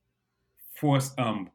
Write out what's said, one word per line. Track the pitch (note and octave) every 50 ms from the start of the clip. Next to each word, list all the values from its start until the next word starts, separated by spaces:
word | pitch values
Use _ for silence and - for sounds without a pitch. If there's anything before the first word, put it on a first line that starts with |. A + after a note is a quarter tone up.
| _ _ _ _ _ _ _ _ _ _ _ _ - - - -
force, | - D3 C#3 C3+ C3 - - -
um, | B2 A2+ G#2+ G2+ F#2 - -